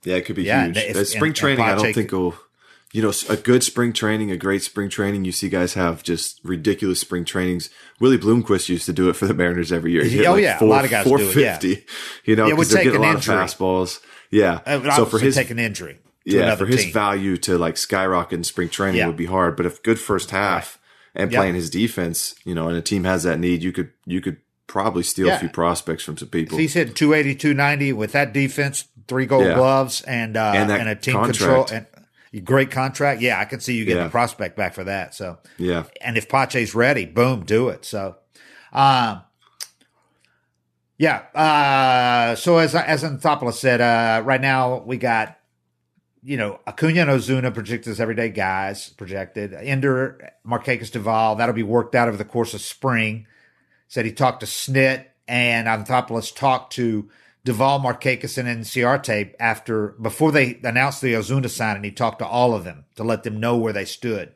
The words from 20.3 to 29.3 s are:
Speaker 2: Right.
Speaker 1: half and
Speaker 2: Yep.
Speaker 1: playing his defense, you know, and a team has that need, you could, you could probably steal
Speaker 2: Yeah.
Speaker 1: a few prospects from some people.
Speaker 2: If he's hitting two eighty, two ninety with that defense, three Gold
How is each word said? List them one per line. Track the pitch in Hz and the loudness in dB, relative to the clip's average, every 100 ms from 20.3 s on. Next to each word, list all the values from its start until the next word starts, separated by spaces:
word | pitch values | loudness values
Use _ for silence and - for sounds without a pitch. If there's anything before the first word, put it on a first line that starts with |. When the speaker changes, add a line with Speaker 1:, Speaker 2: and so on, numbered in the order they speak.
Speaker 2:
Right. | 95 | 0
Speaker 1:
half | 101 87 - - _ _ _ - | 0 0 -4 -18 _ _ _ -4
and | 95 | 0
Speaker 2:
Yep. | 117 | 2
Speaker 1:
playing | 95 90 | 2 0
his | 82 | -4
defense, | 85 113 - 87 82 - - | -2 -2 -2 -4 -4 -8 -10
you | - | -8
know, | 85 82 | -4 -2
and | 85 | -4
a | |
team | 80 101 | -2 -2
has | 92 92 | 0 0
that | 87 80 | 0 0
need, | 87 87 | 0 0
you | 90 | -2
could, | 90 90 _ - | -6 -8 _ -8
you | 90 | -6
could | 95 78 _ _ _ | -6 -10 _ _ _
probably | - 104 90 | -2 -2 -2
steal | 85 - 90 | -4 0 0
Speaker 2:
Yeah. | 175 | 0
Speaker 1:
a | |
few | 87 | -2
prospects | - 85 85 - 80 | 0 0 0 -4 -8
from | - 76 | -8 -12
some | 73 | -6
people. | 87 78 - | -4 -4 -2
Speaker 2:
If | |
he's | 160 | 0
hitting | 147 135 | 0 -2
two | - 151 | 2 4
eighty, | 156 143 | 4 2
two | 135 151 | 0 0
ninety | 139 143 147 139 | 2 2 2 -2
with | 117 107 | -2 -2
that | 139 143 | 0 0
defense, | 110 135 139 139 139 - - - | 0 -2 -2 -4 -4 -12 -20 -6
three | 127 | -4
Gold | 131 | 2